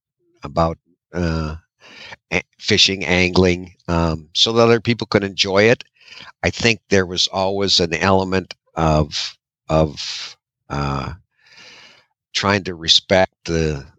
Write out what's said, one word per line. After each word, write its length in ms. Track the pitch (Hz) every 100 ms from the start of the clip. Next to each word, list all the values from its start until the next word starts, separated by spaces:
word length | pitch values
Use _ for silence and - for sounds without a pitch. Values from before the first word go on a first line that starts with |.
| _ _ _ _
about, 360 | 73 73 82 80 _ 87 _
uh, 440 | 82 85 80 78 80 _ _ - - - - _
a-, 100 | - - _
fishing, 460 | - 104 - 95
angling, 720 | 78 90 90 90 92 90 90 _ -
um, 400 | 85 85 80 78
so 180 | - 117
that 100 | 117
other 180 | 117 117
people 260 | 120 113 113
can 160 | 104
enjoy 420 | 98 90 98 95
it. 180 | 110 131 - _ _ - - -
I 80 | 87
think 300 | - 117 110 -
there 180 | 98 90
was 200 | 90 -
always 540 | 95 95 98 98 -
an 140 | 85
element 600 | 80 95 95 95 95 87 - _
of, 640 | - 80 78 76 - - - _ _ -
of, 680 | 78 78 - - - - - _ _ _
uh, 420 | 71 71 69 67 82 _ _ _ - - - - _ _ _ _
trying 320 | - 98 101
to 100 | 90
respect 580 | 85 82 - - 95 92 _
the 400 | - 82 78 71 67